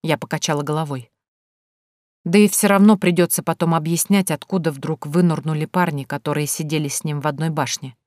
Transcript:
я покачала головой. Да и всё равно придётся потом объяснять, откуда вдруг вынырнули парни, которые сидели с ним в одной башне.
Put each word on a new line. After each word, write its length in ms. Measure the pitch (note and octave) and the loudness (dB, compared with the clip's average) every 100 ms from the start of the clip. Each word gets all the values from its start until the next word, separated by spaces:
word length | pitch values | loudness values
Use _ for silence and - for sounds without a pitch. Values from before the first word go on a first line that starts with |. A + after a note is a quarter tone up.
я 120 | D#3+ D3 | -2 -2
покачала 460 | - D#3 - D3 | -2 -6 -2 -2
головой. 480 | C#3+ D#3 D#3 C3+ A#2+ _ _ _ _ _ _ _ _ _ _ _ | -2 -4 -4 -8 -12 _ _ _ _ _ _ _ _ _ _ _
Да 140 | F3 G3 | 2 4
и 80 | G#3 | 4
всё 220 | - G#3 | 4 2
равно 280 | G3 G#3 G3+ | 6 6 6
придётся 460 | F3 E3+ F3 - | 2 2 2 0
потом 320 | - D#3+ E3 | -4 -2 0
объяснять, 560 | E3 D#3+ E3+ - G3 F#3+ | 0 0 -4 2 0 2
откуда 400 | - - F#3 D#3+ | -4 -4 -2 -2
вдруг 360 | C#3 E3+ D#3 D3 | -4 -6 -6 -2
вынырнули 580 | E3 F3 D3+ D#3 D#3 D#3 | 2 2 2 -4 -4 -2
парни, 380 | F#3 F3 C#3+ | 0 0 -2
которые 420 | C3 C#3+ - D3 D3 | -8 -6 -4 -4 -4
сидели 400 | - D#3 D3+ C#3+ | -6 -4 -2 -2
с 160 | - | -6
ним 180 | D#3 D3 | -6 -4
в 60 | D3+ | -4
одной 240 | C#3 D#3+ | -2 -4
башне. 460 | D#3 - - C3 _ | -2 -4 -6 -12 _